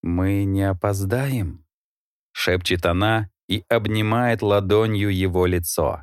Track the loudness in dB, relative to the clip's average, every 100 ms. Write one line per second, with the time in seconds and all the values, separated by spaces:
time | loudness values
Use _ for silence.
0 | -2 -2 0 0 0 0 0 0 -2 -2
1 | 0 -2 -2 -2 -4 -6 _ _ _ _
2 | _ _ _ -6 -2 0 0 0 0 0
3 | 0 0 -2 _ _ -6 0 0 0 0
4 | 0 0 0 0 2 2 4 2 2 0
5 | 0 0 0 2 2 0 -2 -2 -2 -2